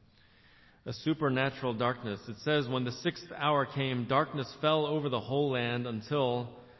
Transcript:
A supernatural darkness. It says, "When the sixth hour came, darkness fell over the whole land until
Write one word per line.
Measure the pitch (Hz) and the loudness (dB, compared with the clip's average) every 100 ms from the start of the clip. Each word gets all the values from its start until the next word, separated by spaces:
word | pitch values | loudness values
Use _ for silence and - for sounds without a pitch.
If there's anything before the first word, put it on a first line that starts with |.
| - - - - - - - - - | -20 -20 -20 -20 -20 -20 -20 -16 -12
A | |
supernatural | 117 156 156 147 131 135 131 127 | -4 0 2 2 2 0 0 -2
darkness. | 113 123 123 113 98 - | 0 0 0 -4 -6 -8
It | 104 | -6
says, | 147 151 127 | 0 2 2
"When | 127 | 0
the | 123 | -2
sixth | 123 175 165 - - | -2 -4 -4 -10 -2
hour | 147 147 131 | 2 2 2
came, | 139 135 127 120 | 0 0 0 2
darkness | 135 156 147 123 - | 2 2 -2 -6 0
fell | 151 156 147 | 2 4 2
over | 156 143 | 0 0
the | 123 | -2
whole | 98 135 147 | 0 2 2
land | 127 120 120 120 | 2 0 0 -2
until | 113 107 147 127 123 117 - - - | -4 0 2 2 2 -2 -10 -20 -20